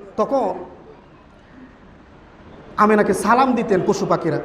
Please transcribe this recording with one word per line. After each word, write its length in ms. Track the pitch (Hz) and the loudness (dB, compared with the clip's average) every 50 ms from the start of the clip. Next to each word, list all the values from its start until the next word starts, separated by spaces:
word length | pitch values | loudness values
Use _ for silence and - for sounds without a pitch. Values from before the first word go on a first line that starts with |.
| - - - | -20 -10 -6
তখন 380 | - 214 - 269 269 233 190 175 - - - - - - - - - - - - - - - - - - - - 262 254 - - - - - - - - - - - - - - - - - - - - - - | -6 -4 -2 -2 -2 -2 -4 -6 -8 -12 -18 -20 -20 -20 -20 -20 -20 -20 -20 -20 -20 -20 -20 -20 -20 -20 -20 -20 -20 -20 -20 -20 -20 -20 -20 -20 -20 -20 -20 -20 -20 -20 -20 -20 -20 -20 -20 -20 -20 -20 -10 -2
আমেনাকে 380 | - 208 208 220 208 202 - 190 | 0 2 4 4 4 2 2 0
সালাম 380 | - - 202 233 247 269 262 240 | -2 0 2 2 2 2 2 0
দিতেন 280 | 226 220 - 190 180 - | 0 0 0 0 0 0
পশু 200 | - 196 - 196 | 0 -2 -2 0
পাখিরা 320 | 170 180 160 - 165 135 117 | -2 -2 -2 -2 -2 -4 -4